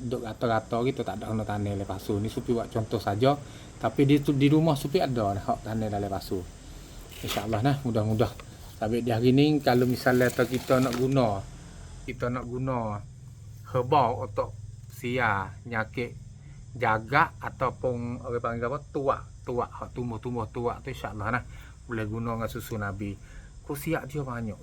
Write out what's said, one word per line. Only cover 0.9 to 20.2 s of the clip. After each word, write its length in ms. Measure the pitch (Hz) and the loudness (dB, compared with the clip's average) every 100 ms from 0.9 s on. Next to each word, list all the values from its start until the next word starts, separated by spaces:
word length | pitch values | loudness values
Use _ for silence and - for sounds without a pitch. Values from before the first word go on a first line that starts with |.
| 135 | 0
tak 160 | 113 98 | -2 -4
ada 80 | 107 | -2
kena 160 | 110 | -2
tanam 320 | 104 104 104 101 | 0 -2 0 -2
dalam 80 | |
pasu. 320 | 98 95 - 104 | -2 -6 -2 0
Ni 80 | 110 | 0
supi 240 | - 120 117 | -2 0 0
buat 160 | 107 | 0
contoh 240 | 117 110 113 | -2 0 0
saja. 400 | 107 101 131 143 - - - - | 0 4 4 4 -2 -14 -16 -2
Tapi 240 | 117 - 139 | -2 4 6
di, 80 | 147 | 6
di 300 | 143 143 139 | 4 4 6
rumah 320 | 156 165 139 | 6 6 4
supi 160 | 147 180 | 2 2
ada 400 | 147 120 104 101 | 2 2 2 0
nah, 80 | |
hak 160 | - 117 | 0 -2
tanam 320 | 107 110 107 | -2 -2 0
dalam 160 | 101 101 | 0 0
pasu. 320 | 95 - 95 85 - - - - - - - | -2 -2 -4 -4 -12 -16 -16 -16 -16 -16 -10
Insya-Allah 400 | 107 - 104 110 | -4 -2 0 2
nah, 160 | 127 139 | 4 2
mudah-mudah. 480 | 127 113 107 110 113 - - - - - | 2 2 4 4 2 0 -14 -16 -14 -4
Tapi 160 | 110 117 | 0 0
di 160 | 120 | 2
hari 160 | 113 123 | 4 6
ni, 320 | 131 147 151 | 8 8 6
kalau 240 | 139 123 123 | 6 6 6
misalnya 400 | 127 - 123 123 | 4 4 6 6
tu 160 | 120 | 4
kita 400 | 120 127 - 131 | 2 2 4 4
nak 160 | 131 120 | 4 2
guna, 400 | 131 135 117 98 - - - - - - | 2 4 4 2 -4 -12 -16 -16 -16 -14
kita 240 | - 127 123 | -10 -4 -2
nak 80 | 123 123 | -2 -4
guna 480 | 127 131 127 113 104 - - - - - - - | -4 -2 -2 -2 -4 -8 -16 -16 -16 -16 -16 -4
herbal 560 | 127 127 147 117 127 131 | 0 4 6 4 2 -4
untuk 320 | - 127 - - - - | -4 -4 -4 -14 -14 -16
sia, 640 | - 120 123 117 101 95 101 | -8 -4 2 2 2 -2 -8
nyakit, 560 | - 117 110 - 123 - - - - - - | -6 -4 -4 -4 -6 -8 -16 -16 -16 -16 -14
jaga 560 | - 117 110 110 139 165 - | -2 2 2 4 4 4 0
ataupun 880 | 123 120 127 120 131 120 120 123 131 | -10 -2 -2 0 -2 -2 -4 -6 -4
orang 160 | 120 | -2
panggil 240 | 120 117 120 | -2 -2 -2
apa, 160 | 147 143 | -4 -6
tuak, 320 | 151 135 120 - - - | -2 0 0 -2 -12 -6
tuak, 240 | 120 117 | -2 -2
hak 240 | - 101 | -4 -10
tumbuh-tumbuh 560 | - 123 110 | -6 -6 -4